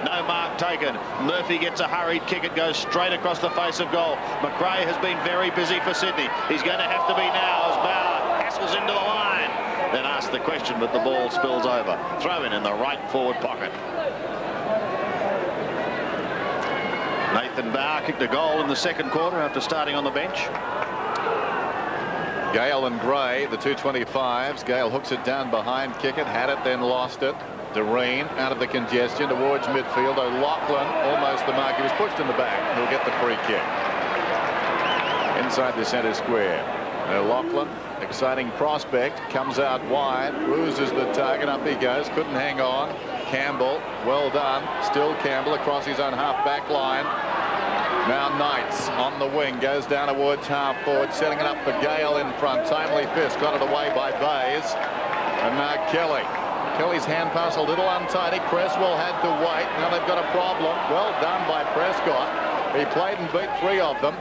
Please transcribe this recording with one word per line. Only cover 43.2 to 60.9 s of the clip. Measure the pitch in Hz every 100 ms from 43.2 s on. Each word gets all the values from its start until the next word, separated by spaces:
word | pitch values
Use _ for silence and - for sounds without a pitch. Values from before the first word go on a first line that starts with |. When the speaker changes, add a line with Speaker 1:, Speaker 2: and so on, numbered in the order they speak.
| -
Speaker 2:
Campbell, | 131 139 139 127 156 - - 117
well | 135 143
done. | 139 139 135 147 - -
Still | 143 147 151
Campbell | 147 135 135 151
across | 147 143 139
his | 131
own | 139
half | 127 143 135 -
back | 147 -
line. | 143 131 131 143 - - - - - - - - - -
Now | 135 139 143
Knights | 147 135 120 - -
on | 139 127 139
the | 139 143
wing. | 139 127
Goes | 131 143 135
down | 143 143 139
towards | 139 143 -
half | 143 139 131 147
forward. | 139 135
Setting | - 156 147
it | 151
up | 143 147
for | 131
Gale | 147 156 151 147
in | 139 127
front. | 143 127 -
Timely | 156 160 151 143 165
fist. | 147 -
Got | 151 143
it | 139
away | 147 147
by | 131 135
Bays. | - 139 175 151 151 160 - 160 - - - - -
And | - 277
now | 294 147 214
Kelly. | 170 165 143 104 - - - - 160
Kelly's | 170 175 156
hand | 160 165
pass | 165 170 156
a |
little | 151 170 185
untidy. | 180 180 185 170 185 165
Cresswell | 170 185 - 185 160
had | 175 175
to | 170 170
wait. | 165 160 175 160
Now | 170 170
they've | 170
got | 180
a | 165 175
problem. | 180 185 160 165 -